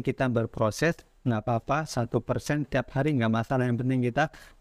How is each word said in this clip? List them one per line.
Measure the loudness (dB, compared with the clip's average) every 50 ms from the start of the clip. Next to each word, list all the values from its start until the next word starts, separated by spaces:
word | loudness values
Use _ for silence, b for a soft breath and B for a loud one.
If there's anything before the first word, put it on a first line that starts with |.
| 0
kita | 0 0 0 0 0
berproses, | 2 0 0 0 -2 0 0 0 0 2 0 0 0 -2 -6 _ _ _ -2
nggak | 0 0 0 0 0
apa-apa, | -2 -2 0 -2 -2 -2 -2 -4
satu | -2 -4 -2 0 0 -2
persen | -2 -2 -4 -4 -2 -2 -2 -2 -2 -2
tiap | -2 -2 -2 -2
hari | -2 0 0 2 2
nggak | 2 2 2
masalah. | 2 0 0 0 0 0 2 2
Yang | 0 0 0 0
penting | 0 0 0
kita | 0 0 0 -2 -2 B B B B B B